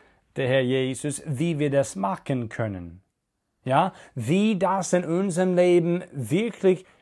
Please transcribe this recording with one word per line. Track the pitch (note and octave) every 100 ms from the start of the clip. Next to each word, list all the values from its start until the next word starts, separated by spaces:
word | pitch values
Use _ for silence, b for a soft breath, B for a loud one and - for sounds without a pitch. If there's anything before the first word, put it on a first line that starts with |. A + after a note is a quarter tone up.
| b b b -
der | B2+
Herr | C3+
Jesus, | B2+ C3 C3 B2+ D3+ C3+ D#3
wie | C3 E3+ D3+
wir | D3
das | C#3 C3+ F#3+
machen | G3 F#3 - C3 A2+
können. | - A2 F#2+ E2+ F2+ _ _ _ _ _ _
Ja, | B2 C3+ F#3 - B C3
wie | A2+ F#3 G#3+ G3
das | F#3 F#3+ E3+
in | F3+ D#3
unserem | E3+ G3 E3+ F#3 F3+
Leben | F3+ F3 E3+ F3 -
wirklich | C#3+ A2 E3 A3+ - F#3+ F3+ - b